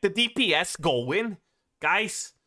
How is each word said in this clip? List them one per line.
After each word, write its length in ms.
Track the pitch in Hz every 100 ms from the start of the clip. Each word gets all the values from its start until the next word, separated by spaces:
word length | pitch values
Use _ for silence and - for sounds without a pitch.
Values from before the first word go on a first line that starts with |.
the 60 | 202
D 200 | 220 233
P 260 | 233 233
S 220 | 151 185 -
going, 640 | 156 127 123 175 233 190 _ _ _ _
guys. 540 | 151 185 220 - - -